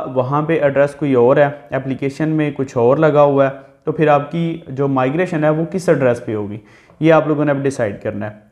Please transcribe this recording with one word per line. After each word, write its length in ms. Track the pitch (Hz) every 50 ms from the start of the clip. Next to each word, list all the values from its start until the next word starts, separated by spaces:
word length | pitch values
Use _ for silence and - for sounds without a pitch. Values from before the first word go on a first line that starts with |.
| - -
वहाँ 340 | 131 127 127 131 143 147 151
पे 140 | 151 165
एड्रेस 380 | 156 147 143 131 135 143 143 143
कोई 200 | - 156 143 135
और 260 | 123 120 123 139 147
है, 280 | 147 139 131 - - - 131
एप्लीकेशन 560 | 135 131 135 131 - - 139 135 - 156 156
में 240 | 156 156 151 147 139
कुछ 220 | - 135 135 -
और 220 | 131 117 120 135 151
लगा 220 | 160 156 143 147
हुआ 240 | 147 143 139 139 139
है, 80 | 135 135 - - - _ _ _
तो 60 | - 147
फिर 160 | - 160 151
आपकी 560 | 147 143 139 - - 170 170 165 165 165 - -
जो 180 | 135 131 143 139
माइग्रेशन 560 | 139 131 131 131 139 165 185 180 175 151 151
है 60 | 151
वो 140 | 156 156 165
किस 240 | 160 165 190 170 -
एड्रेस 320 | 160 139 135 127 120 120 -
पे 60 | - 117
होगी, 280 | 107 104 101 101 110 - _ _ _ _ _ _ - 147
ये 80 | 160
आप 180 | 160 156 143 147
लोगों 160 | 156 143 147
ने 60 | 147
अब 120 | 143 135 135
डिसाइड 380 | 139 135 - 120 104 98 -
करना 260 | - 113 104 104 104
है। 160 | 107 104 - - _